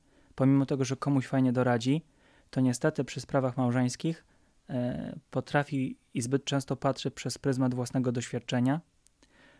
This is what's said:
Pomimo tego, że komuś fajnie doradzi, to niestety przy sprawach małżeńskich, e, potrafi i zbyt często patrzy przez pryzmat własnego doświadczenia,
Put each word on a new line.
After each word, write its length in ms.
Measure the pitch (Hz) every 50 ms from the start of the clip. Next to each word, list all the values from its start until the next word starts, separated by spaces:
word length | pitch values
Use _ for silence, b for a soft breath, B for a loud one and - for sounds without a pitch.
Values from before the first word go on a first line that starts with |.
| b b b b b b b
Pomimo 300 | - 131 135 139 139 135
tego, 200 | - 147 131 127
że 100 | 120 131
komuś 320 | - - 143 143 135 123
fajnie 240 | - 139 135 131 127 120
doradzi, 520 | 127 123 123 120 117 117 127 143 165 - b b b b b b b b b
to 120 | - 135
niestety 420 | 131 127 123 - - 156 151 - 135
przy 180 | - - 131
sprawach 360 | - - - 139 131 127 123
małżeńskich, 680 | 135 127 123 120 127 123 123 - - - 165 165 - - b b b b b b b _ -
e, 460 | - 123 123 123 139 - - - - - - _
potrafi 680 | - 131 - - - 147 139 - 143 135 127 127 - - _ _ -
i 80 | 131
zbyt 240 | 113 123 139 135 -
często 300 | - 139 139 135 - 139
patrzy 360 | - - 135 131 - - 135
przez 260 | - - - 127 -
pryzmat 360 | - - 139 131 127 135 127 123
własnego 380 | 127 123 - - 135 123 127
doświadczenia, 680 | 120 123 117 - - 120 - - 131 123 120 131 143 165 - _ _ _ _ _ _ _ b b b b b b b